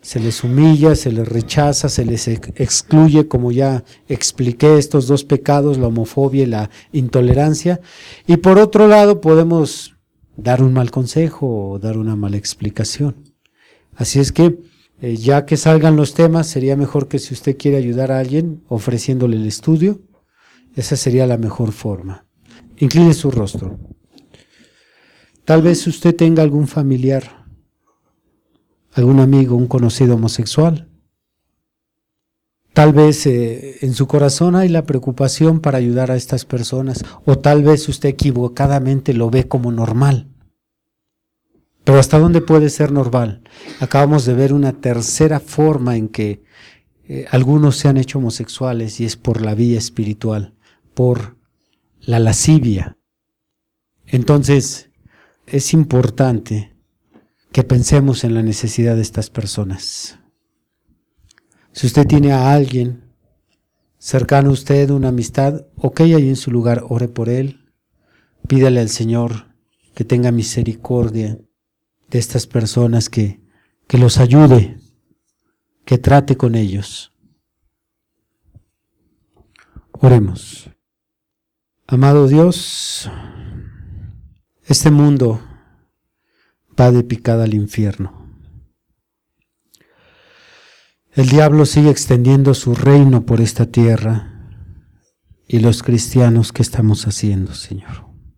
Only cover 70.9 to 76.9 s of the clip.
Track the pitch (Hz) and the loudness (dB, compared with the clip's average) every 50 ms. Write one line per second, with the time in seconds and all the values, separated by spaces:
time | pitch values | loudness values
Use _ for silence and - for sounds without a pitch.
70.9 | 123 123 117 110 110 113 110 107 110 107 _ _ _ _ _ _ _ _ _ _ | -4 -2 -2 -4 -4 -6 -6 -8 -8 -12 _ _ _ _ _ _ _ _ _ _
71.9 | _ _ _ _ - 120 117 - - 120 - - - 120 110 107 - 123 120 117 | _ _ _ _ -6 -6 -6 -4 -6 -8 -8 -4 -4 -4 -4 -2 -2 0 0 0
72.9 | 117 117 - - - 117 107 101 98 _ _ _ _ _ _ _ _ _ _ _ | 0 -2 -4 -4 -4 -4 -4 -4 -6 _ _ _ _ _ _ _ _ _ _ _
73.9 | - 123 123 117 - - 131 117 131 151 156 135 127 120 98 - - - _ _ | 2 4 4 4 4 2 2 4 6 6 6 8 6 4 2 0 -8 -18 _ _
74.9 | _ _ _ _ _ _ _ _ _ _ _ _ _ _ _ _ _ _ _ - | _ _ _ _ _ _ _ _ _ _ _ _ _ _ _ _ _ _ _ -2
75.9 | 131 120 - - 135 143 139 143 135 - - 117 113 113 107 95 92 101 101 - | -2 0 2 4 4 4 4 2 -2 0 0 0 0 0 -2 -2 -4 -6 -8 -10